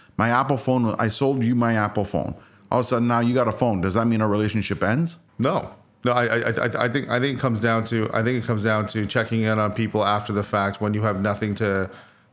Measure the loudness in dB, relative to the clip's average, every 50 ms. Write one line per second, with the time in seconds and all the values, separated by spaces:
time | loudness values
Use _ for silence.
0 | -20 -10 _ 0 0 2 2 2 2 2 0 0 0 0 2 2 2 0 0 0
1 | 0 -2 0 0 0 0 2 2 0 2 2 2 2 2 2 2 0 0 0 -2
2 | -2 -2 -2 -4 -4 -4 -6 -10 -14 -20 -20 -20 -6 -2 0 0 0 2 0 0
3 | 2 2 2 2 2 2 2 2 2 2 0 0 0 0 2 2 0 2 2 2
4 | 2 2 2 2 2 2 2 2 2 2 0 0 -2 -2 -2 0 0 2 2 2
5 | 0 -2 -4 -10 -18 _ _ -2 -2 0 0 -2 -4 -6 -12 -20 -20 _ _ _
6 | 0 0 2 2 2 2 2 0 0 0 0 0 0 0 0 -2 -4 -4 -4 -4
7 | -4 -2 -2 -2 0 -2 -2 -2 -2 -2 -2 0 0 0 0 0 -2 -2 -2 -2
8 | -2 -2 -2 -2 0 0 -2 -2 -2 -2 -2 -2 0 0 0 0 0 -2 -4 -4
9 | -4 -2 -2 -2 -2 0 -2 0 0 0 2 2 0 0 0 -2 -2 -2 0 0
10 | 2 2 0 0 -2 -2 -2 -2 -2 0 0 0 0 0 -2 -2 -2 -2 0 0
11 | 0 0 0 0 0 -2 -2 -2 -2 -4 -2 -2 -2 -2 0 -2 -2 -4 -8 -14
12 | -20 -20 _ _ _ _